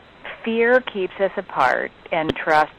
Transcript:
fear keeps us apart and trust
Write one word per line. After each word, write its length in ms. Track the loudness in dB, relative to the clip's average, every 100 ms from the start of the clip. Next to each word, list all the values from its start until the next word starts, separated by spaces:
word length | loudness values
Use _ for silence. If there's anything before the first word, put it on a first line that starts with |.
| -12 -20 -18 -10
fear 360 | -4 0 4 2
keeps 340 | 2 -4 -6 -2
us 120 | -2 -2
apart 560 | -6 0 2 2 -4 -12 -6
and 220 | -4 -2
trust 380 | -2 2 2 2